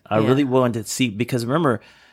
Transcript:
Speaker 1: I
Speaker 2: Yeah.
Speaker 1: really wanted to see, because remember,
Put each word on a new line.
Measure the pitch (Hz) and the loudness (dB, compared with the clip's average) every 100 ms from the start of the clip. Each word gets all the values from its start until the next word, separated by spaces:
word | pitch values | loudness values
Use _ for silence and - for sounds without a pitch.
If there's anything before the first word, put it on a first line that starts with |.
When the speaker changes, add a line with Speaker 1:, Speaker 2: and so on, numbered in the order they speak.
| - | -4
Speaker 1:
I | 107 | 0
Speaker 2:
Yeah. | 110 | 2
Speaker 1:
really | 135 | 2
wanted | 139 131 123 113 | 2 2 0 -2
to | 104 | -6
see, | - 127 | -2 -2
because | 101 120 127 | -2 -4 -2
remember, | 113 147 156 107 - - - | -2 0 0 0 -6 -20 -20